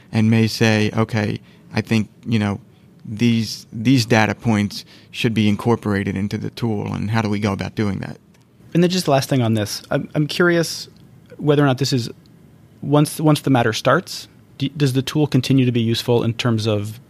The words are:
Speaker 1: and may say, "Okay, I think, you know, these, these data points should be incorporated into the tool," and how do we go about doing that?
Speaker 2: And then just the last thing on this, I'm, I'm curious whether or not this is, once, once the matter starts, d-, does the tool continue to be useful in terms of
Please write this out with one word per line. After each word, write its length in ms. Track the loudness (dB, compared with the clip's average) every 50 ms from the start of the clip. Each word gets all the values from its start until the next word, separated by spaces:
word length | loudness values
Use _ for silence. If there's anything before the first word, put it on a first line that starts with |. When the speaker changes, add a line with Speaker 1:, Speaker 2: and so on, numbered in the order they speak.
| -14 -6
Speaker 1:
and 180 | -2 0 2 4
may 180 | 4 4 2 2
say, 440 | 0 0 2 2 2 2 0 0 0
"Okay, 440 | -2 -2 -2 -2 -2 -2 -4 -4 -6 -10 -16 -20 -20 -20 -10 -6
I 80 | -6
think, 280 | -2 0 0 0 0 -2 _ -16 -8
you 140 | -4 -2 -2
know, 200 | 0 -2 -4 -6 -10 -16 _ _ -20 -20 _ -20 -16
these, 600 | -12 -4 0 0 2 2 0 -2 -4 -8 -12 -14 -14 -10
these 320 | -2 2 2 4 4 4
data 280 | 4 4 4 4 2 0
points 520 | -2 -2 0 0 2 0 -2 -4 -8 -16 -18 -20 -20 -20 -16
should 220 | -8 -4 -2 -2 0
be 160 | 2 2 2
incorporated 640 | 2 0 0 0 0 0 0 -2 -2 -2 -2 -2 -4
into 220 | -4 -4 -6 -6 -6
the 120 | -8 -8
tool," 440 | -8 -6 -6 -4 -4 -4 -4 -6 -6
and 180 | -6 -4 -2
how 100 | -2 -2
do 80 | 0 0
we 100 | -2 -2
go 120 | -2 -2
about 240 | -2 -2 -6 -6 -4
doing 240 | -4 -4 -2 -4 -4
that? 180 | -8 -10 -12 -16 _ _ _ _ _ _ _ _ -12 -4 0
Speaker 2:
And 80 | 2
then 80 | 2 2
just 160 | 2 0 0
the 60 | 2
last 180 | 2 0 2 0
thing 120 | 0 0
on 120 | 2 2 0
this, 300 | 0 -2 -4 -6 -10 -8 -4
I'm, 180 | -4 -4 -4 -4 -2
I'm 120 | -2 -2 -2
curious 640 | 0 0 2 2 2 2 0 -2 -4 -10 -12 -16 -18 -20 -20 -20 -20 -20 _ -20 -12 -4
whether 260 | 0 2 4 4 4
or 40 | 4
not 100 | 2 2
this 160 | 0 0 0
is, 160 | -2 -2 -4 -8 -16 -20 -20 -20 -20 -20 -20 -20 -20 -20 -20 _ -12
once, 400 | -4 0 2 4 4 2 0 0
once 200 | 2 2 2 2
the 80 | 2 2
matter 220 | 2 2 2 2
starts, 560 | 0 0 2 2 2 2 0 -4 -12 -16 -16 -18 _ -20 -20 _ -10 -6
d-, 160 | -6 -6 -2
does 180 | 0 0 0 0
the 80 | 0
tool 260 | -2 -2 0 0 0 2
continue 380 | 2 0 2 2 2 2 2
to 60 | 2
be 100 | 2 0
useful 420 | 0 0 -2 -2 0 2 2 2 2
in 100 | 0 -2
terms 320 | -2 0 0 0 0 0
of 340 | 0 0 -2 -2 -4 -10 -14 -18 _